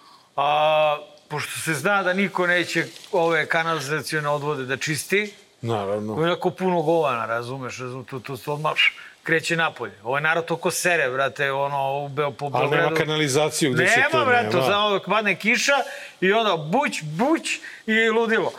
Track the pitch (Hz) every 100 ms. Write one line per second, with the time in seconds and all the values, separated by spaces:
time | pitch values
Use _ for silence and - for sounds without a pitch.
0 | - - _ - 143 151 151 156 151 147
1 | - - - 147 - - 160 151 165 202
2 | 180 185 196 175 175 175 170 170 139 -
3 | - 190 165 160 151 170 165 160 135 151
4 | 135 156 147 147 143 143 127 131 - 147
5 | - 196 208 - - _ 117 113 98 104
6 | 107 107 165 175 180 - 185 175 156 165
7 | 147 120 110 117 120 135 123 110 127 131
8 | 117 135 110 127 - 147 151 147 - -
9 | - - - 160 156 165 160 - 113 -
10 | 113 139 156 165 165 165 180 - 180 170
11 | 135 131 135 117 139 139 139 143 139 139
12 | 143 135 147 117 143 123 139 151 165 160
13 | 151 156 151 131 151 - 156 127 180 233
14 | 285 320 269 240 220 - 131 202 208 190
15 | - 214 208 180 202 233 - 277 - -
16 | - - 185 214 214 170 151 226 294 -
17 | 156 156 262 320 - - - - - 220
18 | 226 220 226 220 156